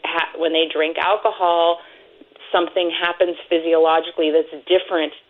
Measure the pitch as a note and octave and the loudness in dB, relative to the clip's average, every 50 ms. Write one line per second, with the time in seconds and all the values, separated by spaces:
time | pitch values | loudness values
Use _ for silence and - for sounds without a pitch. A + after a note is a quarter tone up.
0 | - - - E3+ D#3 - - - E3 D#3+ D#3+ D#3+ E3 D#3 - D3 D#3 D#3+ E3 D#3 | -8 -6 -4 -4 -6 -6 -6 -4 -4 0 0 0 0 0 0 -2 -2 -2 -2 -2
1 | D#3+ F3 G3+ G#3+ - A3 G#3 - F#3 F3 E3+ E3+ E3+ E3+ E3+ E3+ - - - - | 0 0 0 0 0 -4 -2 0 0 2 2 4 2 2 2 0 -6 -20 -20 -20
2 | - _ _ _ - _ _ - - - - F#3 F3 E3+ - F#3+ F3 E3+ E3 - | -20 _ _ _ -20 _ _ -20 -14 -2 -2 -2 -2 0 -2 -2 -2 -2 -2 -2
3 | F3+ F3 E3+ - F#3+ F3 E3+ - - - F3 E3 D#3+ E3 E3 D#3+ D#3+ D#3+ D#3+ E3 | -4 -4 0 0 -2 -2 -2 -8 -4 -2 -2 0 2 2 4 4 4 4 4 2
4 | D#3+ E3+ - - E3 D#3 D3+ D#3+ D#3 D#3 - D3 - - F3+ F#3 - - F#3+ E3 | 0 -2 -4 -2 -2 2 2 2 0 0 -8 -18 -2 0 0 0 2 0 -4 -2
5 | D#3 D3 - - _ | -2 -4 -6 -14 _